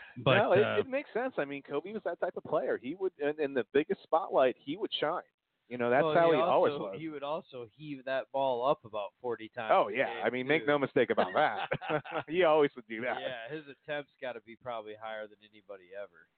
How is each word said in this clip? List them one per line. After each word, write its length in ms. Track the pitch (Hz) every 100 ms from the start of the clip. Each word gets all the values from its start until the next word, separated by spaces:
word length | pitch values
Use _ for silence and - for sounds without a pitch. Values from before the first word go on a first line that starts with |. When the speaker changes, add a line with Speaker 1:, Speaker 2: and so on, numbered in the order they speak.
| - 123
Speaker 1:
But, 200 | 120 196
Speaker 2:
No, 160 | 233
it, 100 | -
Speaker 1:
uh, 120 | 110 107
Speaker 2:
it 80 | 254
makes 220 | 262 -
sense. 200 | 220 254 -
I 80 | 143
mean, 180 | 139
Kobe 280 | - 143 185
was 120 | 220 175
that 140 | 175
type 180 | 185 196
of 60 |
player. 360 | - 156 160 104
He 140 | 123 185
would, 160 | 190 -
in, 240 | 147 156
in 100 | 139
the 120 | 135 -
biggest 300 | 147 156 190
spotlight, 520 | - 160 196 175 131 -
he 180 | 139 180
would 140 | - -
shine. 240 | 151 170 - _ _ _ _
You 80 | 123
know, 120 | 120
that's 140 | 131
Speaker 3:
Well, 100 | 156
Speaker 2:
how 180 | 170 170
Speaker 3:
he 40 | 156
Speaker 2:
he 40 |
always 320 | 175 147 170
Speaker 3:
also, 100 | 143 -
Speaker 2:
was. 40 | -
Speaker 3:
he 80 | 160
would 140 | 147
also 440 | 143 165 - 131 113 135
heave 300 | 151 135 131
that 200 | 135 113
ball 360 | 135 135 120 131
up 140 | 160 110
about 240 | 107 98 _
forty 280 | 123 110 110
times 220 | 123 110
Speaker 2:
Oh, 140 | 185 113
Speaker 3:
a 60 | 117
Speaker 2:
yeah. 160 | 120
Speaker 3:
game, 100 | 117 110
Speaker 2:
I 40 |
mean, 160 | 127 127
make 160 | 156
Speaker 3:
too. 40 | 143
Speaker 2:
no 100 | 147
mistake 320 | 135 139 113
about 240 | 107 95
that. 360 | 110 147 101 175 - 180
Speaker 3:
<laughs> 360 | 151 - 165 147
Speaker 2:
<laughs> 20 |
He 140 | 175
always 260 | 165 151 143 127
would 120 | 107
do 140 | 113
that. 160 | 123 110
Speaker 3:
Yeah, 340 | 135 120 117 156
his 80 | 143
attempts 440 | 127 - 147 139 _
gotta 200 | 131 113
be 140 | 110 113
probably 380 | 127 117 107 107
higher 240 | 110 110 107
than 120 | 101
anybody 440 | 104 107 95 98 87 98
ever. 300 | 95 85 78